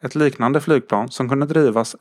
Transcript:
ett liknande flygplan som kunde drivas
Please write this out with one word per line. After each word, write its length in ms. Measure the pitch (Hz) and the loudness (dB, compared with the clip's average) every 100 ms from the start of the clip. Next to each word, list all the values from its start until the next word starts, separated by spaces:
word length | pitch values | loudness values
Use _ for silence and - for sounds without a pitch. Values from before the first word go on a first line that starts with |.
ett 140 | 131 | -8
liknande 460 | 151 147 - 120 147 | 0 0 2 0 0
flygplan 480 | 165 143 - 104 117 | 2 0 0 -4 -4
som 200 | - 123 | -6 -2
kunde 180 | 139 143 | -2 0
drivas 500 | 156 139 110 113 - | 2 2 2 -2 -4